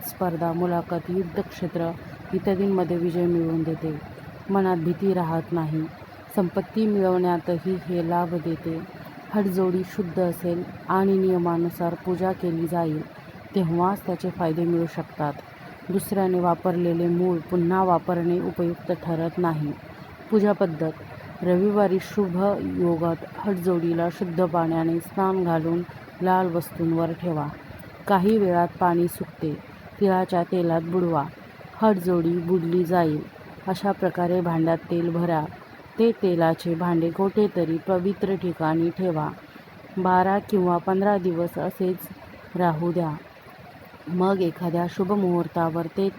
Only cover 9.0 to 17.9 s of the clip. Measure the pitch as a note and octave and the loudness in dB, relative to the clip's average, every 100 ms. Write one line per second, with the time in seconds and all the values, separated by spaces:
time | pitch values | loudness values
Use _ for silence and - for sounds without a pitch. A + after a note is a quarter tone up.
9 | - - - G#3+ G3 F3+ F#3 F3+ F3+ - | -16 -16 -4 0 0 2 2 2 -2 -4
10 | F3 D#3+ F3+ E3+ F3+ E3+ F#3 - - F#3 | -4 0 0 0 -2 -2 -4 -8 0 2
11 | G3 G3 F#3+ F3+ F3 E3+ E3+ E3+ E3+ E3+ | 4 4 4 4 2 2 0 0 -2 -2
12 | - F3 F#3 F#3 F3+ E3 E3 E3+ E3 D3+ | -2 0 0 0 -2 -2 0 0 0 -2
13 | - - - - - G3 E3+ E3+ F3+ G3 | -6 -14 -18 -18 -4 0 2 2 2 0
14 | - F3 F#3 E3 E3+ D#3+ E3+ E3+ E3 - | -4 -4 -4 -2 0 0 2 2 0 -4
15 | D#3 - D3+ C#3+ - - - - - F#3 | -8 -4 -4 -4 -12 -18 -18 -12 -4 -4
16 | F#3+ G3 F#3+ F3+ F3 E3 F#3 F3 F3 E3+ | 0 0 2 2 2 2 0 2 2 2
17 | F3 E3+ F3+ E3+ D#3 F3+ E3+ F#3 F#3+ | 2 2 2 0 0 0 2 4 4